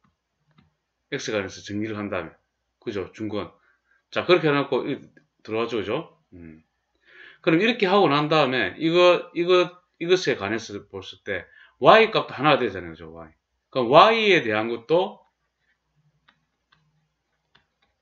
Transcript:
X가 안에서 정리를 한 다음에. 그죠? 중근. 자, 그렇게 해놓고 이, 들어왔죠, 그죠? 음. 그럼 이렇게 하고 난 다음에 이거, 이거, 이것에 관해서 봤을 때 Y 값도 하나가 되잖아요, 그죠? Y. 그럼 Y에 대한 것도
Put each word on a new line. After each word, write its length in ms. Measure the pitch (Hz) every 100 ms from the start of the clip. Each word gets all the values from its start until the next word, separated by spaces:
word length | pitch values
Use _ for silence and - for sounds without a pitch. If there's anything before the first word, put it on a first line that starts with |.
| _ _ _ _ _ _ _ _ _ _ _
X가 260 | 135 - 107
안에서 240 | 92 90
정리를 340 | 95 104 110 104
한 120 | 104
다음에. 220 | 95 82 - _ _ _ _
그죠? 320 | 123 101 87
중근. 340 | - 107 104 87 - _ _ _ _ _
자, 160 | - -
그렇게 220 | 175 160
해놓고 420 | 143 135 127 143
이, 120 | 127 - _ _ _
들어왔죠, 340 | - 110 120 117
그죠? 420 | 95 139 - _ _
음. 300 | 87 82 80 _ _ _ _ _ - - -
그럼 200 | 175 165
이렇게 240 | 226 240 185
하고 220 | 202 165
난 200 | 147 151
다음에 480 | 160 131 127 92 87
이거, 520 | 160 170 180 170 - 160
이거, 440 | 170 180 175 - _ -
이것에 360 | 170 180 151 107
관해서 520 | 98 113 - 101 -
봤을 320 | 98 - -
때 220 | - 92 - - - _
Y 340 | 139 214 220
값도 220 | 151 -
하나가 240 | - 151 131
되잖아요, 340 | 117 90 85
그죠? 220 | 80 80
Y. 180 | 82 78 _ _ _ _
그럼 220 | 135 117
Y에 500 | 156 208 226 214 170
대한 260 | 117 107 117
것도 560 | 117 117 170 208 - _ _ _ _ _ _ _ _ _ _ _ _ _ _ _ _ _ _ _ _ _ _ _ _ _ _ _ _